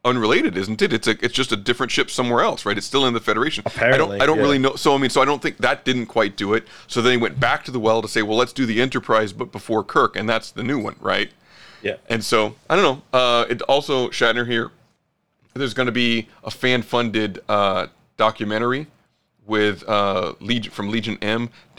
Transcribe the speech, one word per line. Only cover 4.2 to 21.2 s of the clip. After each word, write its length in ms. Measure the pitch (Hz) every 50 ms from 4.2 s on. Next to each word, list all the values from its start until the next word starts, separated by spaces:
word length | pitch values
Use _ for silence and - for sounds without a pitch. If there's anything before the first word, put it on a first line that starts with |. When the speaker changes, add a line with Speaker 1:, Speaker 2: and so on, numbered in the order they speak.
Speaker 1:
I 40 | 135
don't 100 | 147 156
Speaker 2:
yeah. 60 | 147
Speaker 1:
really 160 | 139 143 139 135
know. 180 | 131 135 131
So, 180 | - - 156 139
I 40 | 135
mean, 120 | 135 120
so 100 | - 139
I 40 | 131
don't 180 | 143 147 131
think 160 | - 151 - -
that 260 | 117 123 147 - -
didn't 220 | 131 127 123 113
quite 300 | - - 113 107 101 98
do 180 | - 101 98 107
it. 120 | 113 - - - - -
So 160 | - - 123
then 80 | 113 123
they 40 | 127
went 220 | 117 117 104 71 131
back 240 | 117 120 143 151 -
to 60 | -
the 80 | 127 120
well 200 | 107 110 110 113
to 60 | 110 107
say, 140 | - 117
"Well, 160 | 107 104 107 117
let's 140 | 123 123
do 140 | - 135 131
the 140 | 113 107 113
Enterprise, 520 | 127 135 131 123 - - 113 110 110 101
but 180 | 92 127 123 -
before 320 | - 104 - - 113 110
Kirk," 320 | 101 - - 156 123 - -
and 120 | 95 107 110
that's 240 | 113 113 - -
the 100 | - -
new 160 | 98 120 147 127
one, 160 | 104 - - -
right? 320 | 104 98 95 101 101 - - _ _ _ - - - - - -
Speaker 2:
Yeah. 140 | - 101 - - _ -
Speaker 1:
And 160 | 117 113 104
so, 300 | - 117 110 107 107 113 - _ -
I 60 | 160
don't 80 | 190 196 143 131 - - _
know. 60 | - 127
Uh, 280 | 127 123 120 117 113 -
it 140 | 120 120
also, 460 | - - 139 151 143 - 139 127 123 -
Shatner 360 | - - 123 113 113 120 120
here, 240 | 120 120 113 117 - - _ _ _ _ _ _ _ _ _ _ _ _ _ _ _ -
there's 200 | 127 139 135 110
gonna 160 | 131 127 123
be 380 | 110 123 120 117 117 113 107 - - _ -
a 80 | 110
fan-funded, 920 | - - 131 127 127 120 107 - - 120 120 113 101 110 107 101 90 - - -
uh, 400 | 104 104 101 98 95 95 - - _ _ _ _ _
documentary 720 | - 110 110 - - 110 101 107 110 120 123 127 139 156 - _ _ _ _ _ _ _ _ _ _ 104
with, 380 | 104 110 107 107 104 98 101 - 113
uh, 460 | 107 101 101 98 95 92 90 76 - -
Legion, 320 | 95 104 123 120 104 -
from 180 | - - 101 101
Legion 300 | 110 117 107 117 101 -